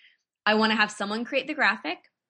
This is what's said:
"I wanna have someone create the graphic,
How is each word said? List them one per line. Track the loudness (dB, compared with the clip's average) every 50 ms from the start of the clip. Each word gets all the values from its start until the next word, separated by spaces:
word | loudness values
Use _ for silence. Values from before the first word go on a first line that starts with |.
| _ -20 _ _ _ _ _ _ 0
"I | 2 4
wanna | 4 4 2 2
have | 2 0 -2
someone | -2 -8 -6 -6 -4 -6 -4
create | -2 -2 -4 -2
the | -2 -2
graphic, | 0 2 0 0 0 -4 -8 -8 -10 _ _ _ _ _ _